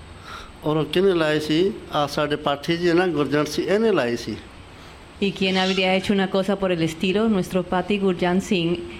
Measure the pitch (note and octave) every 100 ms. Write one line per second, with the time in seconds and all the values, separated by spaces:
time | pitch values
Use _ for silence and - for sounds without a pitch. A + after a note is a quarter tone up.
0 | - - - - - - D#3 D#3 D3+ F3+
1 | G3 F3 D#3 D3+ D3+ D#3 F#3+ G#3+ - D3+
2 | D3 - D3 D3 D3 C#3 D#3 E3+ F3 E3
3 | F#3 D3+ C#3 C#3+ D3 - D3+ G3 A3+ F#3+
4 | A#2+ A#2+ - G#2 - - - - - -
5 | - - G3+ F#3+ F#3+ F#3 F#3+ F#3+ F#3 F#3+
6 | F#3+ G3+ F#3+ G3 F#3+ G3 F#3+ F3 E3 D#3+
7 | F#3 F#3+ A3+ G3+ F3 F#3 F3+ F#3 F3+ G#3
8 | G3 F3 F3+ F#3 F#3+ F#3+ E3 F3 - -